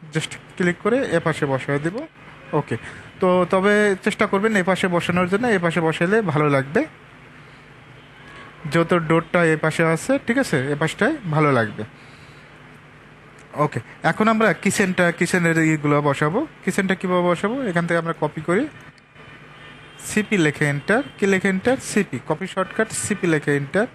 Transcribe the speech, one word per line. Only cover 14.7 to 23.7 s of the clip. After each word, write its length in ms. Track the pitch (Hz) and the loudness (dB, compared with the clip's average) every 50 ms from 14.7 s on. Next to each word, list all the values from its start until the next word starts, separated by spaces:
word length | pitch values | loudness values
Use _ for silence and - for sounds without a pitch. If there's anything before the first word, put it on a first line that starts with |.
| 185 - 208 185 185 - 180 170 160 - | 2 2 0 0 2 2 2 2 2 0
কিচেনের 400 | 180 170 - 185 175 165 165 165 160 156 156 | -2 0 2 2 2 2 2 4 2 2 2
ইগুলো 220 | 151 147 147 147 147 147 147 | 2 2 2 2 2 2 2
বসাবো। 320 | 139 - 156 151 165 220 320 302 - - - | 0 2 0 0 0 0 -4 -4 -8 -8 -6
কিচেনটা 300 | - 185 - 196 185 190 185 | -4 -2 -2 0 0 -2 -2
কীভাবে 240 | - 185 180 180 175 175 | -2 -2 0 0 2 2
বসাবো? 260 | 175 160 - 202 233 277 269 220 | 0 0 0 -4 -4 -2 -4 -2
এখান 140 | 175 175 170 | 0 0 0
থেকে 120 | 170 170 170 165 | 0 0 -2 -2
আমরা 120 | 165 165 - - | -2 -4 -4 -4
কপি 180 | 147 - - 151 - | -4 -4 -6 -4 -2
করি, 160 | 170 196 277 311 - - - - - - _ _ _ - - - - - - - - - - - - - - - - - - - | 0 0 0 -2 -6 -14 -20 -20 -20 -20 _ _ _ -20 -20 -20 -20 -20 -20 -20 -20 -20 -20 -20 -20 -20 -20 -20 -20 -16 -12 -4
সিপি 280 | - 214 208 208 - 196 160 | -2 -2 -2 0 2 2 2
লিখে 200 | 151 139 - - 147 143 | 2 2 2 0 0 0
এন্টার। 280 | 143 - - 196 240 285 - - - | -2 0 0 0 0 0 -4 -6 -2
কি 80 | - 196 196 | 0 2 2
লিখে 160 | 185 - 202 190 | 2 2 0 -2
এন্টার? 220 | 190 - 240 254 262 - - | 0 2 0 0 0 -2 -2
সিপি, 280 | - 220 196 - - 123 - - | 0 0 0 0 -4 -10 -4 -4
কপি 180 | 160 - 190 180 - | -4 -4 -4 -8 -4
শর্টকাট, 340 | - 185 - - - 220 214 - - - | -4 -4 -4 -2 -2 -2 -2 -2 -8 -4
সিপি 220 | - 214 190 - 175 160 | -4 -4 -2 2 2 2
লিখে 180 | 151 147 - 143 143 | 2 2 0 0 0
এন্টার 260 | 143 135 | -2 -2